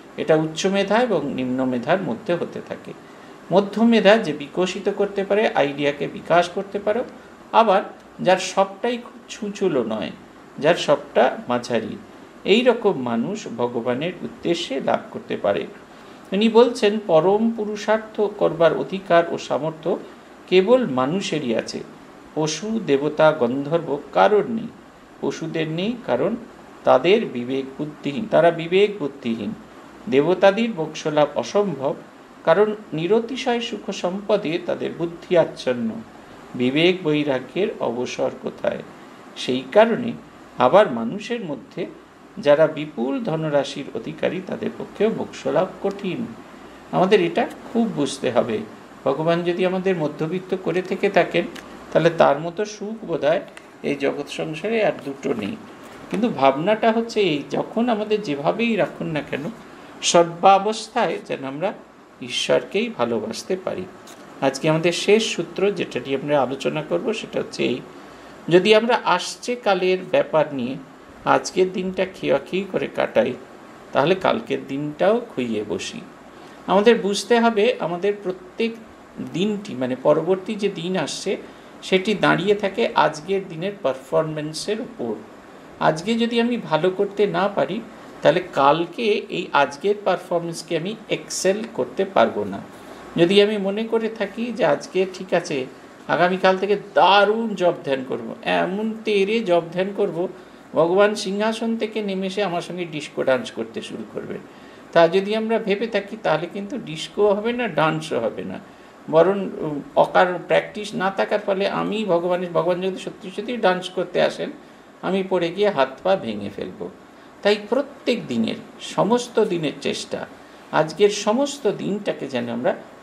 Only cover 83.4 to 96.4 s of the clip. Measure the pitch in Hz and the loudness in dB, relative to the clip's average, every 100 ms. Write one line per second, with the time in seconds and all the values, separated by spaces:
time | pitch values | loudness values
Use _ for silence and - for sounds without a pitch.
83.4 | - 160 190 202 135 127 - 160 156 156 | -4 -8 -8 -4 -4 -4 -2 0 0 -4
84.4 | 151 156 - 214 262 - 117 107 - - | -8 -8 -6 -6 -6 -8 -6 -6 -10 -20
85.4 | - - - - 156 160 190 233 233 233 | -20 -20 -20 -2 0 0 -2 0 0 0
86.4 | 233 233 160 156 185 185 196 - 202 170 | 0 -2 -2 0 2 0 -2 0 0 2
87.4 | 202 202 143 214 - - - - 147 170 | 0 0 -2 -4 -10 -18 -20 2 2 2
88.4 | - - 139 160 170 - 113 110 - 170 | 0 4 4 4 0 -2 0 0 -2 -6
89.4 | 185 - 269 - 196 208 196 175 - 170 | 0 2 2 0 -2 0 0 -2 -2 -4
90.4 | 170 165 - 165 180 220 - 156 - - | -4 -8 -6 -4 -4 -8 -6 -6 -6 -2
91.4 | 185 202 226 - 127 - 190 - 110 104 | 0 0 -4 -4 -4 -2 0 4 4 2
92.4 | 98 98 - - - - - 151 170 196 | -6 -8 -12 -18 -18 -18 -8 2 6 6
93.4 | 202 214 196 202 226 226 220 220 196 - | 6 2 -2 -4 -2 -2 -2 -4 -6 -4
94.4 | 240 214 156 143 - 185 185 - 185 180 | -6 0 2 0 -2 -2 -2 -4 -2 -2
95.4 | - 143 131 - - - - 147 180 185 | -2 -6 -6 -12 -20 -16 -2 2 2 4